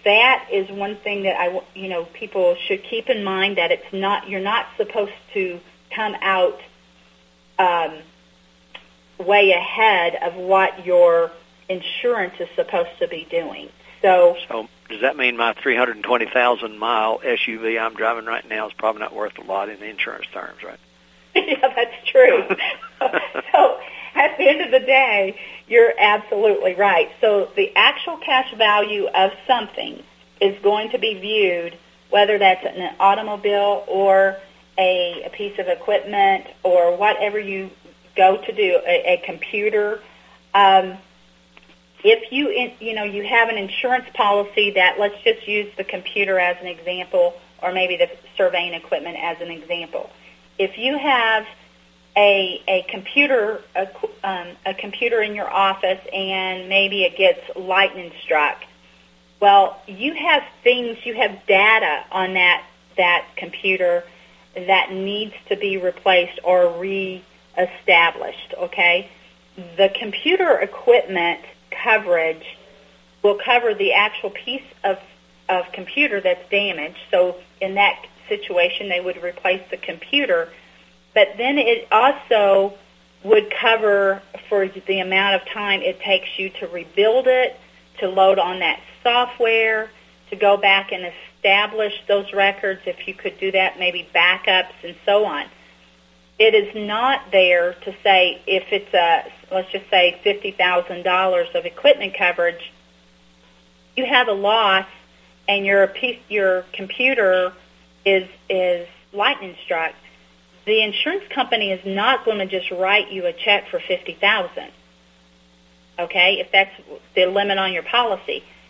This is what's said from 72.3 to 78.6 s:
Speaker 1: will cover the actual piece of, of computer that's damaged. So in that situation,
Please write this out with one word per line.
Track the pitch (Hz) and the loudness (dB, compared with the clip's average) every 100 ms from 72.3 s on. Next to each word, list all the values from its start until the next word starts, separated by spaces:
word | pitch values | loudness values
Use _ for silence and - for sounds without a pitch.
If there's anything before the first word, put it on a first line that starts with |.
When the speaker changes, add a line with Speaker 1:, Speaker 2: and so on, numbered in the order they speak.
| 160 - - - - _ _ _ _ | -4 -12 -20 -20 -20 _ _ _ _
Speaker 1:
will | 208 202 | 0 2
cover | - 240 233 | 2 2 2
the | 196 196 | 0 2
actual | 196 208 - 196 | 2 2 -2 -10
piece | - - 269 - - | -10 -10 -12 -12 -6
of, | 196 185 - _ _ _ - | -4 -4 -8 _ _ _ -4
of | 185 175 | -4 -4
computer | - 185 - 294 202 | -10 -6 -2 -2 0
that's | 190 - - | -2 -2 -2
damaged. | 202 202 165 151 190 - | -2 -2 -6 -10 -14 -2
So | 185 180 175 - - | 2 2 -2 -14 -10
in | 190 196 | -4 2
that | 202 - - _ - | 2 0 -10 _ -8
situation, | 208 - 175 | -8 -4 0